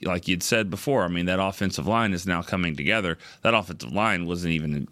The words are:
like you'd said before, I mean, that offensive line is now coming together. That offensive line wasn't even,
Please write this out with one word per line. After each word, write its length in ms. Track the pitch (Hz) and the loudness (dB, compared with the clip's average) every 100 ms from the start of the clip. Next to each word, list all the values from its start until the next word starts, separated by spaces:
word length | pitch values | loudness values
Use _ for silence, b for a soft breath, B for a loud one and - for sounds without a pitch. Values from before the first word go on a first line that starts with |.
like 240 | 90 90 90 | -4 -2 0
you'd 160 | 90 | -2
said 260 | - 117 104 | 2 0 0
before, 340 | 101 - 131 | -2 0 2
I 40 | 87 | 2
mean, 180 | 87 90 | 0 2
that 140 | 92 | 2
offensive 480 | 95 98 98 87 76 | 0 0 -2 -2 0
line 260 | 113 110 | 2 2
is 120 | 90 92 | 0 0
now 140 | 87 | -2
coming 340 | 87 95 87 73 | -2 -2 -2 -2
together. 420 | 73 110 92 80 B B | 0 0 0 -4 B B
That 120 | 110 113 | 2 2
offensive 360 | 90 78 60 | 2 -6 -6
line 320 | 87 110 92 85 | 0 2 2 -2
wasn't 260 | 87 87 | -2 0
even, 340 | 80 78 71 - | 0 0 -2 -4